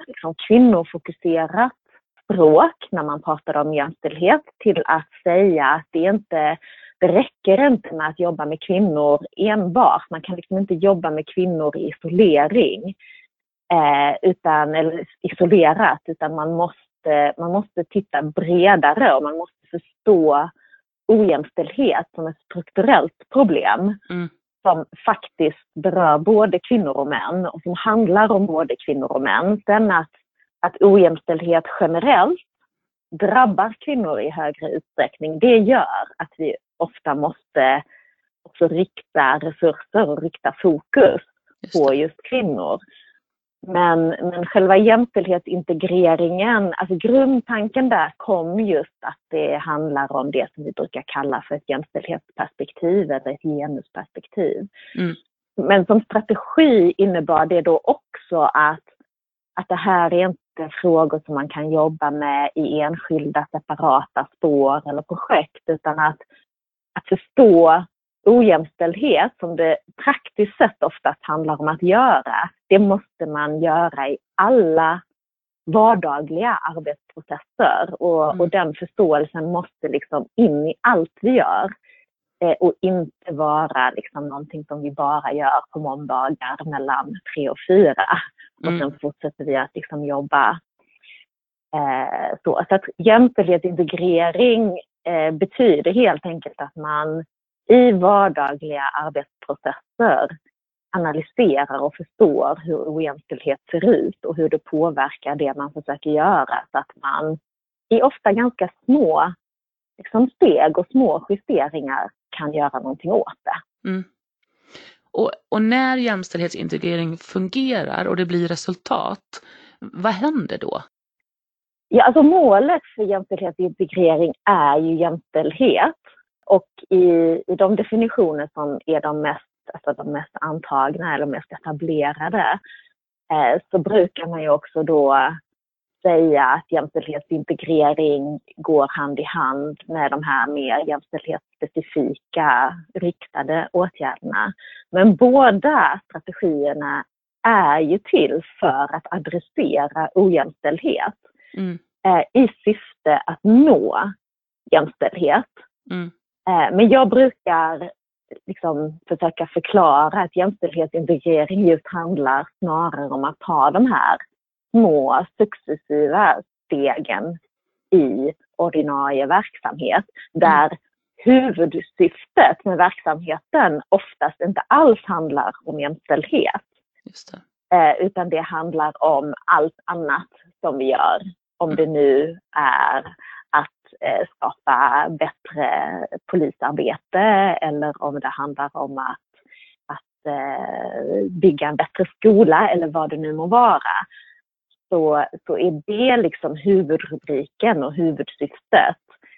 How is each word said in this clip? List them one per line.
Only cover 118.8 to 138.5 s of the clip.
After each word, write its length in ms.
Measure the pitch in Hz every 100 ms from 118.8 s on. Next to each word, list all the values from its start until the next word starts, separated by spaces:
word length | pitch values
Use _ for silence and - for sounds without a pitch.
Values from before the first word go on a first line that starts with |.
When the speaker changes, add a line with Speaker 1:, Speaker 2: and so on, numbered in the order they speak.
| - - - 196 _ - _ - _ -
Speaker 2:
vad 320 | 104 165 208
händer 460 | 190 285 294 165 -
då? 240 | - - - _ _ _ _ _ _ _ _ _ -
Speaker 1:
Ja, 140 | 240
alltså 180 | 240 311
målet 600 | 294 370 269 202 277 339 - -
för 60 |
jämställdhetsintegrering 1300 | 202 196 185 190 185 165 180 - 175 190 165 160 165 - -
är 280 | 185 147 147
ju 160 | 165
jämställdhet. 1000 | 165 170 165 _ 156 - - 254 98 311 - _ _ _ _ -
Och 220 | 190 - _ -
i, 140 | 185 180 170 165 165 -
i 80 | 180
de 180 | 190 214
definitioner 720 | 220 220 226 - 170 151 151
som 260 | - 147 139 -
är 140 | 156
de 200 | 151 151
mest, 240 | 151 147 _ _ -
alltså 180 | - - 147
de 100 | 147
mest 180 | 143 139 -
antagna 760 | 156 160 - 139 135 156 170
eller 120 | 139 147
mest 260 | 131 -
etablerade, 1080 | - 165 151 165 151 143 151 160 208 131 185 - - _ _ _ _ -
eh, 280 | 156 127 170 -
så 80 | 190
brukar 480 | 196 208 180 - 165
man 160 | 165
ju 60 | 151
också 340 | 147 - 160
då 540 | 156 156 139 135 139 165 _ _ _ _ _ _
säga 420 | 185 165 165 143 131
att 260 | 156 -
jämställdhetsintegrering 1700 | 160 147 160 151 143 - 160 151 160 - 156 147 151 151 143 143 151 _